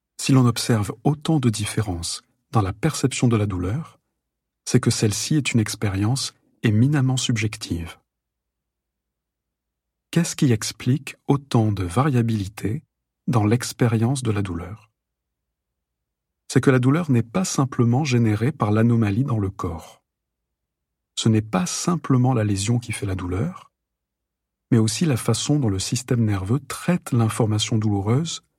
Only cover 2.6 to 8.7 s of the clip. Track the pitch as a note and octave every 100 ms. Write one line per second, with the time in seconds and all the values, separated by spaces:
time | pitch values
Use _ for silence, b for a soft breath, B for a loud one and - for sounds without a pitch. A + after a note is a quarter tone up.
2.6 | G2 - D#3+ - C3+ - B2+ A2 G#2 F2+
3.6 | F2+ B2+ D#3+ _ _ _ _ _ _ _
4.6 | - B2 - - A2+ - - D#3 C3+ A#2
5.6 | G#2+ - G#2 F#2+ G#2 C#3 - - _ _
6.6 | A#2+ G#2+ C3 D3 C3 B2+ - A2+ A2 -
7.6 | - F2 E2 - _ _ _ _ _ _
8.6 | _